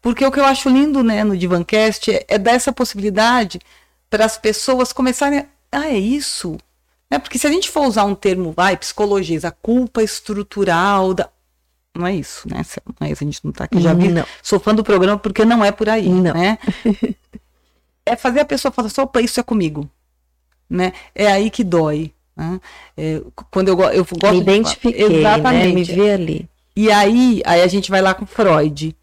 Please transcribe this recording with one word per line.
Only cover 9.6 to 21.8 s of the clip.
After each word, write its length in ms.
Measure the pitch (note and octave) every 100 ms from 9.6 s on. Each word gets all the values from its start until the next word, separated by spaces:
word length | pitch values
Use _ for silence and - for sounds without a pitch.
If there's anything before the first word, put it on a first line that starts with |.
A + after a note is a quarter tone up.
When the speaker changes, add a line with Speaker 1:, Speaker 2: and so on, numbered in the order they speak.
| - A#3+ B3 -
Speaker 1:
estrutural 1120 | A3 - - G#3 G#3 - G3 E3+ F#3+ G3+ F#3+
da, 140 | F#3 - _ _ _ _ _ _ E3
não 100 | F3
é 80 | F#3+
isso, 320 | - - -
né? 140 | -
Céu? 180 | D#3+ - - -
Não 60 | D3+
é 60 |
isso, 100 | D3
a 40 | D3
gente 180 | -
não 80 | -
tá 120 | -
aqui, 160 | - G3
já 140 | E3+
vi. 140 | F3 F3
Speaker 2:
Não. 180 | E3+ - -
Speaker 1:
Sou 160 | - G3
fã 140 | G#3
do 80 | G#3+
programa 320 | G#3+ G3 F#3 G#3
porque 260 | G#3+ F#3+
não 200 | A3 A#3
é 60 | G3+
por 160 | G#3 G#3+
aí, 200 | A3 F#3
Speaker 2:
Não. 260 | F3+ F3
Speaker 1:
né? 240 | D#3 F#3 A3 - -
Speaker 2:
<laughs> 320 | A#3 G3+ - - _ - _ _ _ _ _ _
Speaker 1:
É 100 | - A#3+
fazer 240 | B3+ B3
a 40 |
pessoa 260 | D4 C#4 C4+
falar, 180 | B3 G#3+ -
"Opa, 220 | C4+ B3
isso 200 | A#3+ -
é 20 |
comigo." 460 | - A3 E3 D3+ D3 _ _ _ _ _ _ _ _
Né? 240 | F3 F#3 - -
É 120 | - G#3
aí 180 | G3 G#3+
que 140 | -
dói, 480 | G3 E3+